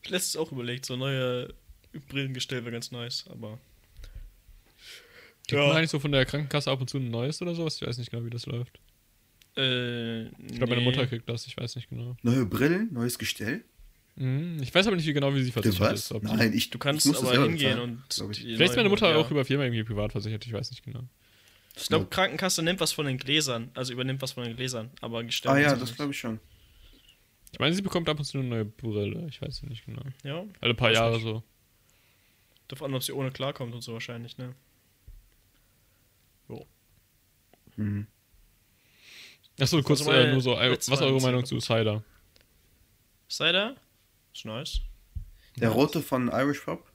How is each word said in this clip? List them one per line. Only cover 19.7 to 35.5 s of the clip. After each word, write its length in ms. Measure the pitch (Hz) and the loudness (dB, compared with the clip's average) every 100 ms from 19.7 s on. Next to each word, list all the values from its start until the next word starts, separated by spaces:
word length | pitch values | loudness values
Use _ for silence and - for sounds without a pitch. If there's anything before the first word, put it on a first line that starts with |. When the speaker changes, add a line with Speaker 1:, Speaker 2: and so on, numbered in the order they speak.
| 117 | 0
Speaker 2:
privat 280 | 110 104 104 | -2 -2 -2
versichert, 340 | 117 107 107 117 | -2 -4 -6 -6
ich 60 | |
weiß 180 | 104 120 | -6 -6
nicht 120 | 123 | -10
genau. 200 | - 123 127 _ _ _ _ _ _ - | -12 -12 -12 _ _ _ _ _ _ -10
Speaker 1:
Ich 100 | - | 0
glaub, 140 | - | 0
Speaker 3:
Ja. 40 | 190 | 2
Speaker 1:
Krankenkasse 540 | - 185 151 190 - | 0 0 2 0 2
nimmt 160 | 165 190 | 0 0
was 120 | 160 | 0
von 140 | - 147 | 0 -2
den 120 | 127 | -2
Gläsern, 520 | 131 151 139 117 117 - | 0 0 2 -4 -6 -8
also 180 | 127 | -6
übernimmt 280 | 123 127 135 | -4 -4 -2
was 100 | 131 | -6
von 100 | - 120 | -6 -8
den 100 | 117 | -6
Gläsern, 340 | 127 123 110 - | -6 -6 -8 -10
aber 220 | 120 117 | -8 -6
Gestell 280 | 117 - 131 | -4 -4 2
Speaker 3:
Ah 60 | 139 | 4
ja, 100 | 147 | 6
Speaker 1:
weiß 60 | |
ich 60 | 131 | 4
Speaker 3:
das 100 | 123 | -2
Speaker 1:
nicht. 60 | 120 | -4
Speaker 3:
glaub 120 | 147 | -4
ich 80 | 135 | -4
schon. 200 | 117 110 - - - - - - _ _ _ _ - | -4 -6 -10 -20 -20 -20 -20 -20 _ _ _ _ -20
Speaker 2:
Ich 60 | - | -2
meine, 140 | 135 180 | 0 0
sie 60 | |
bekommt 280 | 196 180 165 | 0 -2 -2
ab 80 | 151 | -2
und 60 | 143 | -4
zu 120 | 139 | -4
eine 80 | 127 | -2
neue 180 | 117 107 | -2 -4
Brille, 640 | - 117 104 101 104 165 | -4 -4 -2 -2 -4 -8
ich 120 | - | -8
weiß 220 | - - | -10 -8
nicht 220 | - 113 - | -10 -12 -12
genau. 180 | 113 135 - | -12 -12 -12
Speaker 1:
Ja? 200 | 139 156 208 - | -10 -10 -10 -2
Speaker 2:
Alle 140 | 117 | 0
paar 160 | 117 120 | 4 6
Speaker 1:
Weiß 60 | 113 | 6
Speaker 2:
Jahre 180 | 117 113 | 4 2
Speaker 1:
nicht. 80 | |
Speaker 2:
so. 200 | 113 110 - _ _ _ _ _ _ _ _ _ _ _ _ | -2 -6 -10 _ _ _ _ _ _ _ _ _ _ _ _
Speaker 1:
Drauf 140 | 135 | -10
an, 100 | 143 | -6
ob 100 | 131 | -4
sie 100 | - | -4
ohne 180 | 131 135 | -4 -4
klarkommt 420 | 131 131 143 120 117 | -4 -6 -4 -8 -10
und 60 | |
so 120 | 120 | -10
wahrscheinlich, 440 | 113 - 120 120 - | -10 -10 -10 -12 -12
ne? 180 | 127 127 _ _ _ _ - - _ _ _ | -12 -14 _ _ _ _ -20 -20 _ _ _